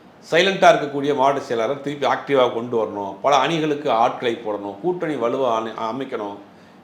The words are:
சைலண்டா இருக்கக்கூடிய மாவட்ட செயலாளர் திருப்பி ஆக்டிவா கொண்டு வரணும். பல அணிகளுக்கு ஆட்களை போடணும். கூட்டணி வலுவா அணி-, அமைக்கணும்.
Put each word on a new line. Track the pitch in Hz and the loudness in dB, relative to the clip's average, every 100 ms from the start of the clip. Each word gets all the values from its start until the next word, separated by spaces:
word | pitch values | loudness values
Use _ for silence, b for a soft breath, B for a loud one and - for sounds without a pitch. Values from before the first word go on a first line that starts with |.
| - - - | -20 -20 -2
சைலண்டா | 160 190 185 180 | 0 2 4 6
இருக்கக்கூடிய | 160 147 143 139 135 | 6 2 -2 -2 2
மாவட்ட | 131 135 | 2 2
செயலாளர் | - 117 113 139 | -2 -2 -2 -2
திருப்பி | 143 143 127 | -6 -4 -2
ஆக்டிவா | 135 - 139 123 | -2 2 4 4
கொண்டு | 110 120 117 104 | 0 -2 -2 -2
வரணும். | 101 98 95 | -4 -8 -2
பல | 135 139 | 2 4
அணிகளுக்கு | 135 165 156 147 139 | 4 0 0 -2 0
ஆட்களை | 113 123 - 127 117 - | 2 2 2 -2 -2 -4
போடணும். | 104 101 98 | -6 -6 -6
கூட்டணி | 175 180 170 139 | -4 -2 -4 -2
வலுவா | 117 131 131 | 0 0 0
அணி-, | 113 113 110 | 0 -2 -6
அமைக்கணும். | 113 123 131 117 104 101 - B B B | -6 -4 -6 -6 -8 -10 -16 B B B